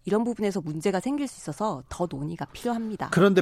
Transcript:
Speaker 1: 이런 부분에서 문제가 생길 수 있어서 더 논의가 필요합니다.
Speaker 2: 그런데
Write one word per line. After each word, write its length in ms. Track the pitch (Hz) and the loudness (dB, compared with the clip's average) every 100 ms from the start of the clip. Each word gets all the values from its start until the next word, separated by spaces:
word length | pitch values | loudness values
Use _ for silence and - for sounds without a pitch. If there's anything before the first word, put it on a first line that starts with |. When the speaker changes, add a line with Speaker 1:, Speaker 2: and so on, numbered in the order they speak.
| - | 0
Speaker 1:
이런 180 | 208 | 2
부분에서 380 | 240 226 208 190 | 2 0 0 0
문제가 380 | 147 156 202 185 | -2 -2 0 0
생길 280 | 254 285 277 | 0 -2 -4
수 120 | - | -6
있어서 420 | - 143 214 139 - | -10 -4 -2 -4 -6
더 180 | - 175 | -4 -4
논의가 360 | 135 147 170 147 | -2 -6 -6 -8
필요합니다. 640 | - 240 233 220 208 - | -6 -4 -2 -4 -4 0
Speaker 2:
그런데 300 | 170 196 190 | 6 6 6